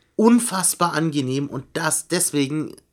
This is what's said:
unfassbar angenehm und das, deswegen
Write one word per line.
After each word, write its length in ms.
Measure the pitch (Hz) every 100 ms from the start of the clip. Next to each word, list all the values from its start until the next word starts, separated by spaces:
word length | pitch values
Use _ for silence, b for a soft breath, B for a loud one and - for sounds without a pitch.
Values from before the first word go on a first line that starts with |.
| b -
unfassbar 760 | 220 240 240 190 175 - 175
angenehm 560 | 156 160 143 127 135 139
und 160 | 135 -
das, 340 | 165 160 151 -
deswegen 680 | 175 175 147 135 156 143 - _